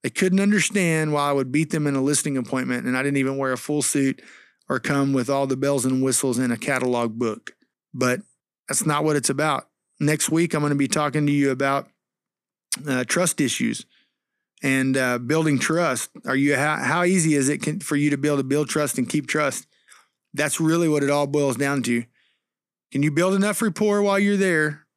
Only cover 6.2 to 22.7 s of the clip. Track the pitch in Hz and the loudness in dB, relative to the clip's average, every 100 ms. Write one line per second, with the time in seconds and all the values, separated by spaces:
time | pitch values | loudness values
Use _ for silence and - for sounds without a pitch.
6.2 | 135 120 127 117 - 131 127 120 117 110 | 0 0 0 -2 -2 0 0 0 -2 -2
7.2 | 120 107 - _ _ _ _ 131 127 123 | -4 -4 -12 _ _ _ _ -2 -2 -2
8.2 | - _ _ _ - 139 160 147 156 147 | -6 _ _ _ -6 -2 0 0 2 0
9.2 | - 139 156 135 - _ _ _ 147 156 | 0 0 0 -2 -6 _ _ _ 0 0
10.2 | - 160 170 156 147 143 135 151 147 147 | 0 0 2 0 0 0 0 0 0 0
11.2 | 147 143 139 131 139 139 - _ _ _ | 0 2 2 0 0 -2 -4 _ _ _
12.2 | _ _ _ _ _ - 143 127 123 - | _ _ _ _ _ -8 -2 -2 0 0
13.2 | 175 - 135 - 117 113 - _ _ _ | 0 0 -2 0 -2 -4 -10 _ _ _
14.2 | _ _ _ _ 143 135 131 131 127 123 | _ _ _ _ -2 0 2 0 0 -2
15.2 | 120 160 160 139 - 160 170 123 - - | 0 0 2 2 0 0 0 -2 -6 -12
16.2 | - 135 143 135 147 151 131 160 180 190 | -4 0 2 2 0 0 0 0 2 2
17.2 | 160 147 135 151 - 151 - 143 147 143 | 2 2 0 -2 -4 -6 -2 0 0 0
18.2 | 147 143 131 143 143 156 147 - 120 156 | 0 0 0 -2 0 -2 -2 -2 -2 -2
19.2 | 131 156 147 123 - _ _ - _ _ | -2 -2 -2 -4 -12 _ _ -20 _ _
20.2 | _ - 156 - 160 165 165 151 139 143 | _ -4 -2 2 2 2 2 2 2 0
21.2 | 143 147 139 123 139 143 120 120 117 _ | 0 0 0 0 -2 -2 0 -2 -4 _
22.2 | _ _ _ _ _ | _ _ _ _ _